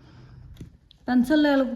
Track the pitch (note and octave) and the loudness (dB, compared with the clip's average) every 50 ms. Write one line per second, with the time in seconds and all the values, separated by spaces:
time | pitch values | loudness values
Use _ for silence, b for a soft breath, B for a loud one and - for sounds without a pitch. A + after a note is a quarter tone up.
0 | B B B B B B B B B B B B - - - _ _ _ _ _ | B B B B B B B B B B B B -20 -20 -20 _ _ _ _ _
1 | _ - B3 B3+ A#3+ - D#4 D4+ D4 D4 C#4 C4+ C4 B3 - | _ -2 0 0 2 2 2 2 2 2 2 0 -2 -4 -6